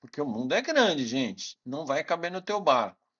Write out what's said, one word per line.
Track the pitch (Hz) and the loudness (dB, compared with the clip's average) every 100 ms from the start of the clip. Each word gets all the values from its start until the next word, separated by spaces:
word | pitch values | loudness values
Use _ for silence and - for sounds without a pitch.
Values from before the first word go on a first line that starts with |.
porque | 131 - | -14 -6
o | 143 | -4
mundo | 110 127 | -2 0
é | 190 | 0
grande, | 262 302 214 151 117 | 2 4 4 2 0
gente, | 131 117 95 - - 123 | -2 -2 -4 -12 -14 -10
não | 139 147 | -8 -2
vai | 143 | -2
caber | 156 170 170 | -2 -4 -4
no | 185 | -6
teu | 185 208 | -4 0
barco, | 165 123 101 - _ | 4 4 2 -6 _